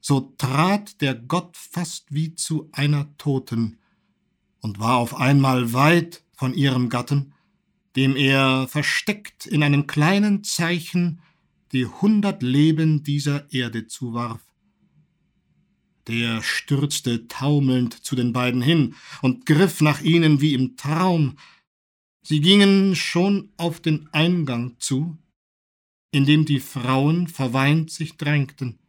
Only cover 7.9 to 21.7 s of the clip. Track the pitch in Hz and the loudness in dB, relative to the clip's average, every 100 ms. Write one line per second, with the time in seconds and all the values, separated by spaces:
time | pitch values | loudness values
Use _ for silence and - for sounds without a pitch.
7.9 | - 135 135 139 135 135 131 131 151 147 | 0 0 2 2 4 2 0 -2 -4 -2
8.9 | - - 208 - _ - 170 147 143 143 | -4 -4 -6 -8 _ -4 0 2 2 0
9.9 | - 151 196 208 202 202 - 170 175 170 | 0 2 2 2 0 -2 -4 -2 -2 -4
10.9 | 180 175 165 _ _ _ _ _ 131 123 | -2 -2 -4 _ _ _ _ _ -4 -4
11.9 | - 202 214 202 196 123 131 156 156 160 | -2 2 2 0 -2 0 4 4 4 2
12.9 | 156 143 143 143 143 143 131 120 113 113 | 0 0 -4 -2 -6 -4 -6 -4 -6 -10
13.9 | - 123 117 120 113 _ _ _ _ _ | -12 -8 -8 -8 -10 _ _ _ _ _
14.9 | _ _ _ _ _ _ _ _ _ _ | _ _ _ _ _ _ _ _ _ _
15.9 | _ - 117 117 113 110 - - 143 143 | _ -8 -4 -2 -4 -4 -6 -2 -2 -2
16.9 | - - 117 113 - 135 147 135 127 123 | -4 -4 -4 -6 -6 0 2 2 2 0
17.9 | - - 127 123 120 123 120 123 165 127 | -6 -6 -2 -2 0 -2 0 2 2 2
18.9 | - - - 131 127 - 151 185 - 151 | -2 -20 -2 -2 -2 2 4 4 4 0
19.9 | 143 - 170 160 147 151 131 127 - 139 | 2 2 4 4 4 4 2 -2 -4 -6
20.9 | 160 185 170 143 139 - _ _ | 0 0 2 0 -2 -20 _ _